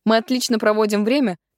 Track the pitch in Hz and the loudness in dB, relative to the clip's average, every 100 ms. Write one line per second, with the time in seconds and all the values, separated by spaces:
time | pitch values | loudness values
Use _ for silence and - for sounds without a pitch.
0 | 214 226 226 254 - 226 214 214 214 208 | 0 0 0 -4 -2 0 0 2 0 0
1 | 214 285 233 175 _ | 0 0 -2 -4 _